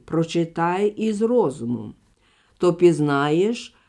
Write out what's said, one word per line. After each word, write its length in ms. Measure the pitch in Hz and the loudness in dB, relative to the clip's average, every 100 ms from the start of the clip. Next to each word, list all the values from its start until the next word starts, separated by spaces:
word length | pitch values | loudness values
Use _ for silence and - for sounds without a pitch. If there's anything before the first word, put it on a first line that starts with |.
прочитай 840 | - 160 165 170 165 170 170 180 208 | -6 -2 -2 -2 -2 -2 -2 0 -2
із 340 | 208 220 202 | -2 -4 0
розумом, 720 | 226 247 160 135 117 117 107 - _ _ _ _ _ - | 0 2 0 -2 -6 -6 -8 -16 _ _ _ _ _ -2
то 160 | 175 | 0
пізнаєш 1000 | 170 175 151 147 139 147 160 208 240 - _ | 4 4 4 0 0 2 2 0 -4 -10 _